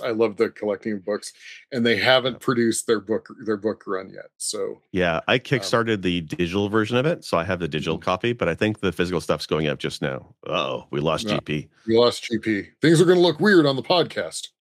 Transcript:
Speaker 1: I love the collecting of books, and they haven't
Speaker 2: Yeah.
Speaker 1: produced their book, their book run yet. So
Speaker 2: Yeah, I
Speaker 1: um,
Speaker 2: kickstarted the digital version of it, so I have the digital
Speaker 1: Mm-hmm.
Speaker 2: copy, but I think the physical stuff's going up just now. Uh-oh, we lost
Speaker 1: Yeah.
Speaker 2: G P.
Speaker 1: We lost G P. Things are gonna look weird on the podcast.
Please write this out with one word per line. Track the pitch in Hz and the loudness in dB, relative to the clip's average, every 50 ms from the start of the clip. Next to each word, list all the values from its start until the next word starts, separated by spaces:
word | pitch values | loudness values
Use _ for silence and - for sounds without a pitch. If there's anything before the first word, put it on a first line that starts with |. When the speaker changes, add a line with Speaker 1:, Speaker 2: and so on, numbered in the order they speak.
| - | -4
Speaker 1:
I | 131 | -4
love | 113 110 117 107 98 | 0 0 0 0 2
the | 92 113 98 | 0 -2 -2
collecting | - - 110 107 101 95 - 113 107 | -2 -4 -4 -4 -4 -4 -4 -6 -6
of | 101 90 | -6 -4
books, | 101 104 101 - - - - - - - - - - | -6 -6 -6 -6 -12 -18 -18 -20 -20 -20 -20 -14 -8
and | - 123 117 | -2 0 2
they | 117 113 | 2 2
haven't | 101 98 123 131 131 123 131 117 | 4 4 4 4 4 2 0 -6
Speaker 2:
Yeah. | - | -4
Speaker 1:
produced | - - 127 117 117 113 110 - - | -2 -2 0 2 2 2 0 -2 0
their | - 113 104 | 0 -2 -2
book, | 101 104 110 95 - - 113 - - | 0 -4 -6 -6 -6 -10 -18 -10 -4
their | 107 107 | -4 -4
book | 101 101 110 98 - - | -2 -2 -4 -6 -6 -8
run | 98 98 92 95 95 | -8 -6 -6 -8 -10
yet. | 95 98 - - _ | -16 -20 -20 -20 _
So | - - - - 107 98 - - - _ _ | -10 -8 -8 -6 -6 -6 -6 -8 -12 _ _
Speaker 2:
Yeah, | - 92 90 87 80 73 - | -2 0 2 2 0 0 0
I | - 113 | 0 0
Speaker 1:
um, | 131 | 0
Speaker 2:
kickstarted | - - 143 117 - - - 117 113 113 110 101 90 | 0 -2 -2 -2 0 0 0 0 2 2 0 0 0
the | 92 87 87 | 0 -2 -2
digital | 82 76 - - 87 82 87 101 104 101 | -4 -6 -4 -2 -2 0 0 0 0 2
version | 104 110 107 104 117 | 2 0 0 2 0
of | 123 127 | 0 0
it, | 160 175 - - | 0 -2 -4 -4
so | - - | -2 -2
I | 85 85 | 0 0
have | 92 92 87 | 0 -2 -4
the | 87 | -4
digital | 78 76 78 71 80 80 | -4 -4 -4 -2 -2 -4
Speaker 1:
Mm-hmm. | 82 - | -2 -2
Speaker 2:
copy, | 95 92 92 - 120 120 | -2 -2 0 0 -2 -2
but | 120 90 85 | 0 -2 -2
I | 80 | 0
think | - 110 107 107 - | 0 0 -2 -2 -2
the | - 92 | -2 -4
physical | 82 - 90 87 90 80 | 0 0 -2 0 0 -2
stuff's | - - 85 78 - | 0 -2 -2 -2 -2
going | - 85 78 80 | -4 -2 0 0
up | 73 69 - | -2 -2 -4
just | - 73 - - | -6 -8 -6 -4
now. | 78 71 67 60 - - _ _ - | -6 -6 -6 -8 -12 -16 _ _ -10
Uh-oh, | - 76 90 73 67 64 62 - - | -6 -4 -4 -2 -4 -6 -8 -8 -6
we | - 71 | -4 -2
lost | 73 80 80 82 - | 0 0 0 -2 -2
Speaker 1:
Yeah. | 104 104 | -4 -4
Speaker 2:
G | - | -4
P. | - - 76 76 - - _ _ - | -4 -4 -6 -6 -6 -10 _ _ -2
Speaker 1:
We | 110 113 | 2 4
lost | 113 120 120 120 - - | 4 4 4 2 -2 -8
G | - 113 | -6 -6
P. | 107 - 113 107 98 87 - _ - | -4 -2 -2 -2 -2 -4 -8 _ 2
Things | - 156 170 156 | 4 6 6 6
are | 185 | 6
gonna | 165 180 180 | 6 6 6
look | 175 175 160 151 | 6 4 2 2
weird | 185 214 202 175 147 | 4 6 6 6 6
on | 143 139 | 4 2
the | 127 - | 0 0
podcast. | - 185 175 147 107 - 107 90 78 - - - - _ _ _ _ _ _ | 0 2 2 2 0 -2 -6 -6 -6 -8 -12 -14 -16 _ _ _ _ _ _